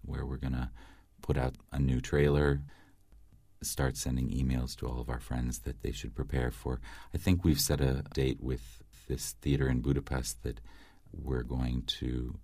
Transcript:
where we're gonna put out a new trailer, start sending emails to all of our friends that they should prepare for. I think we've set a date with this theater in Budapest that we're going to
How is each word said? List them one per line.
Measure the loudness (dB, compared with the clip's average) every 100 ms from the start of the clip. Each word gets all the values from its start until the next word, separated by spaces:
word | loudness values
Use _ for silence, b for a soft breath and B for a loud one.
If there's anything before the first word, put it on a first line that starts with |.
where | -2 -2 0
we're | -2
gonna | 0 0 -2 B B B B -10
put | 2 4
out | 4 -4 -6
a | 0
new | 2 2
trailer, | 4 6 6 8 6 4 0 B B B _ -20 -20 -20 _ -10
start | -6 0 0 0
sending | -2 0 0
emails | 0 2 0 -2 -6
to | -6
all | -4
of | -4
our | -6
friends | -4 -2 -2 -4
that | -8 -6
they | -6
should | -6 -8 -6
prepare | -2 0 0
for. | -2 -6 -6 B B B
I | -4
think | 2 4
we've | 6 4
set | 2 2
a | 2 0 -2
date | 0 0 0
with | -4 -6 -8 -18 -20 -20 -8
this | -6 -6 -4
theater | 0 2 2
in | 2
Budapest | 2 0 0 -4 -4 -6
that | -8 -8 B B B B -16
we're | -10 -4 -4
going | -2 -2 -2 -2 -4 -4
to | -2 -2 -4 -8